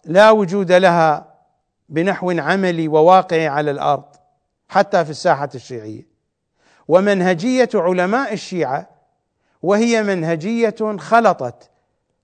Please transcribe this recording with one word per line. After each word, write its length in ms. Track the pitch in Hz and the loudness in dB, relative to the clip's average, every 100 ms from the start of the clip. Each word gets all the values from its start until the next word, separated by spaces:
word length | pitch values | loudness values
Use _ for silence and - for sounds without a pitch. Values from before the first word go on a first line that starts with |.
| - | -2
لا 260 | 170 214 | 4 6
وجود 400 | 214 190 202 180 | 4 2 -2 2
لها 640 | 180 185 170 160 147 - _ _ _ _ _ _ | 4 4 4 2 0 -6 _ _ _ _ _ _
بنحو 420 | 156 180 180 180 | -4 -2 -2 -4
عملي 560 | 170 143 190 190 170 160 | -4 -2 0 0 -2 0
وواقعي 600 | 156 156 185 180 165 160 | 4 6 6 4 -2 -2
على 240 | 143 151 | -2 -2
الأرض 320 | 139 143 139 - _ _ _ _ _ _ | -2 -2 -4 -6 _ _ _ _ _ _
حتى 360 | 185 196 196 156 | 0 0 0 -2
في 60 | |
الساحة 380 | 147 185 139 143 131 | -2 0 0 -2 -10
الشيعية، 520 | - 123 107 107 - _ _ _ _ _ _ _ - | -14 -14 -14 -16 -20 _ _ _ _ _ _ _ 0
ومنهجية 840 | 165 202 196 180 180 214 254 240 | 2 2 0 0 -2 -2 0 0
علماء 600 | 220 170 185 180 226 269 | 0 -2 0 0 -2 -4
الشيعة، 560 | 208 - 180 139 139 185 _ _ _ _ _ _ _ | -8 -8 -6 -4 -6 -10 _ _ _ _ _ _ _
وهي 420 | 160 202 233 226 | -2 0 2 0
منهجية 960 | 208 190 160 170 170 233 226 214 214 202 | -2 -4 -4 -4 -4 -2 -2 -2 -6 -8
خلطت 720 | 147 226 226 175 127 - _ _ _ _ _ _ | 0 2 2 0 -6 -12 _ _ _ _ _ _